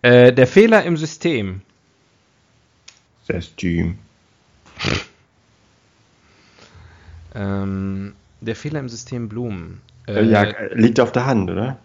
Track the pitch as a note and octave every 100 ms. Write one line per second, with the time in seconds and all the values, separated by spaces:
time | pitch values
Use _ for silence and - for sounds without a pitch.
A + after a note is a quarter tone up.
0 | B2 B2 B2 B2 B2+ F#3+ A3+ A3 E3+ E3
1 | D#3 - E3+ C3+ G2 F#2 _ _ _ _
2 | _ _ _ _ _ _ _ _ - _
3 | _ _ _ F2+ E2 - F2+ E2+ E2+ F#2
4 | _ _ _ _ _ _ _ - - -
5 | - _ _ _ _ _ _ _ _ _
6 | _ _ _ _ _ _ - - - -
7 | - - - - G2 G2 G2 G2 G2 G2
8 | G2 - _ _ A2+ A2 D3 D3+ B2+ A#2
9 | - B2 A2+ G#2+ B2 F#2+ E2+ F2+ _ _
10 | - G#2 A2 G#2 G#2 - G#2 - A2+ A#2+
11 | A#2+ B2+ C3 A#2 F2+ F2+ A#2+ C3+